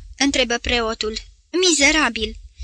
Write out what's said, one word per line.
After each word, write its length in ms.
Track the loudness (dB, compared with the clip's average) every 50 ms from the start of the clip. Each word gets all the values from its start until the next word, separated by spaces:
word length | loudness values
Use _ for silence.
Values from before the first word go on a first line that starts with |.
| -14 -10 -2 0
întrebă 400 | 0 2 2 2 0 0 -2 -4
preotul. 600 | -2 -2 -2 -2 -2 -2 -4 -4 -6 -6 -8 -8 -12 -16 -20 _ _ _
„Mizerabil! 840 | -2 2 2 2 4 4 4 4 4 4 2 0 0 -2 -6 -8 -8 -12 -18 -20 _ -14